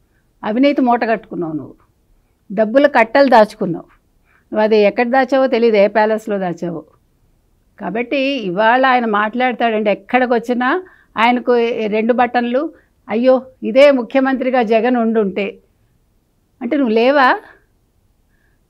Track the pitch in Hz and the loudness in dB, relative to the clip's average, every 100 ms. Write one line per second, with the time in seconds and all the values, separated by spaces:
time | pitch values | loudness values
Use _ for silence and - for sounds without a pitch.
0 | _ _ _ _ - 220 277 294 254 233 | _ _ _ _ -6 0 0 2 0 0
1 | 226 220 - 170 160 156 127 - _ _ | -2 -4 -6 -10 -8 -8 -12 -20 _ _
2 | _ _ _ _ - 208 214 254 285 277 | _ _ _ _ -10 -4 0 2 2 2
3 | 269 277 277 240 214 - 180 165 - _ | 2 2 4 6 4 0 -6 -6 -12 _
4 | _ _ _ _ _ 214 214 220 202 202 | _ _ _ _ _ -2 2 2 2 0
5 | 240 269 262 269 262 226 233 214 202 214 | 0 0 0 0 0 2 2 4 2 2
6 | 214 214 214 202 185 170 175 165 - _ | 0 0 -4 -4 -4 -6 -8 -10 -14 _
7 | _ _ _ _ _ _ _ _ 202 214 | _ _ _ _ _ _ _ _ -10 -8
8 | 240 285 269 277 196 175 220 254 269 247 | -4 -4 -4 -4 -4 0 2 2 2 0
9 | 233 208 214 240 254 240 233 214 214 196 | 0 -2 -2 -2 -4 -2 -2 -2 -2 -4
10 | - 254 247 240 233 240 247 349 370 _ | -2 -2 0 -2 -2 -4 -2 -4 -6 _
11 | _ - 233 247 233 240 233 - 214 214 | _ -2 0 0 0 0 0 -2 -4 -2
12 | 226 240 247 247 240 254 311 - _ _ | 0 0 0 -2 -2 -4 -6 -10 _ _
13 | - 214 254 254 254 _ 220 233 285 269 | -8 -2 2 2 -2 _ -2 4 4 4
14 | 233 277 262 262 262 254 214 226 233 247 | -2 -2 -2 -2 -2 -2 0 0 0 0
15 | 226 226 202 196 196 - _ _ _ _ | 0 0 -2 -4 -8 -10 _ _ _ _
16 | _ _ _ _ _ _ 240 285 254 226 | _ _ _ _ _ _ -6 -2 0 0
17 | 247 285 254 403 - _ _ _ _ _ | 2 2 2 0 -6 _ _ _ _ _
18 | _ _ _ _ _ _ _ | _ _ _ _ _ _ _